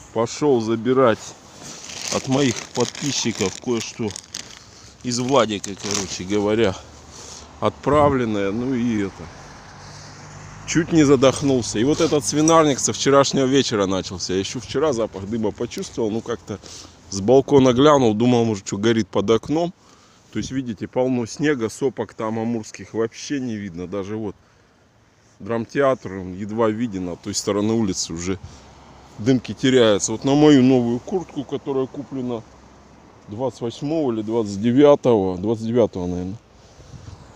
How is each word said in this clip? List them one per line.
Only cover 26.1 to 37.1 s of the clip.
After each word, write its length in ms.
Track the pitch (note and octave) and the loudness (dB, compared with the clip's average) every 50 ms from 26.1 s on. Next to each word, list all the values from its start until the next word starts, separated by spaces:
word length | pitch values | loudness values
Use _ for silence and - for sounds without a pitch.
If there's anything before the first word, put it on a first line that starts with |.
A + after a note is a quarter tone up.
| F#2+ | -10
он 200 | F#2+ F#2 F#2 F2+ | -10 -10 -10 -10
едва 380 | F#2 G#2+ G2+ G#2+ A2+ A#2 A2 | -10 -10 -6 -2 0 0 0
виден, 380 | G#2+ A2 B2 A#2 F#2+ F#2+ F#2 F2+ | 0 -2 -4 -4 -4 -6 -6 -6
а 60 | E2+ | -8
той 200 | - - G#2+ G2 | -10 -10 -8 -8
стороны 380 | - - G#2+ G2 G2+ G#2 G#2+ A2+ | -4 -2 -2 0 0 0 0 2
улицы 380 | A#2 A2+ F#2+ F#2 - - - E2 | 0 0 0 -2 -4 -6 -8 -8
уже 260 | E2 F2 F#2 F#2+ - - - - - - - - - - - - - - - - - | -6 -6 -4 -6 -6 -8 -14 -20 -20 -20 -20 -20 -20 -20 -20 -20 -20 -20 -20 -14 -4
дымки 340 | G#2 B2+ C3 B2 - - G#2 | 0 2 2 2 0 -4 -6
теряются. 600 | - - C3 B2+ B2+ A#2 A2 G#2 F#2+ - - A2 | -2 0 2 4 6 6 6 4 2 0 -4 -6
Вот 100 | G#2+ - | -4 0
на 100 | C3+ C#3 | 2 4
мою 300 | D3 D3+ D3+ D3 C3+ B2 | 6 8 8 8 8 8
новую 340 | C3 C3 B2+ A#2+ A#2 A#2+ B2 | 6 6 4 4 2 -2 -4
куртку, 440 | - - G#3+ F#3 E3 - - D3+ B2 | -4 -4 -6 -6 -6 -6 -8 -10 -8
которая 420 | - D3 B2+ - D3 C3+ C3 C3 | -8 -8 -8 -6 -4 -4 -4 -4
куплена 560 | B2 - - - - C3+ C3+ B2 B2 A#2+ A2 G#2+ - - - - - - - - - - - - - - - - - | -4 -6 -12 -12 -10 -10 -8 -6 -6 -6 -8 -8 -12 -20 -20 -20 -20 -20 -20 -20 -20 -20 -20 -20 -20 -20 -20 -18 -14
двадцать 340 | G#2 G#2+ C3+ B2 - - | -8 -6 -6 -6 -6 -6
восьмого 500 | B2+ A2+ - - D3 C#3+ D#3+ E3 D3+ B2+ | -8 -8 -8 -6 -6 -4 -2 -2 0 0
или 120 | A2+ A2 G#2+ | -2 -2 -2
двадцать 360 | G#2+ A2+ A#2 A2 G2+ G2+ G2 | -2 -2 -2 -2 -2 -4 -2
девятого, 760 | G#2+ A#2+ A#2+ C3+ C#3+ C#3+ C#3+ C3+ - C3 A#2 G#2+ F#2+ F#2 F#2 F2+ | 0 2 4 6 8 8 8 6 6 4 4 4 4 0 -2 -2
двадцать 300 | F#2+ G#2+ A#2 G#2+ A2+ A2+ | -2 -2 -2 -2 -2 -2
девятого, 400 | A#2 B2 G#2+ F#2 - G2 F2+ F2+ | 2 2 2 2 0 -4 -6 -6
наверное, 320 | F2+ F2+ F#2 F#2 G#2 A#2+ _ _ _ - - - - - - - - - - - | -6 -6 -6 -8 -10 -12 _ _ _ -20 -20 -20 -20 -20 -20 -20 -20 -20 -20 -20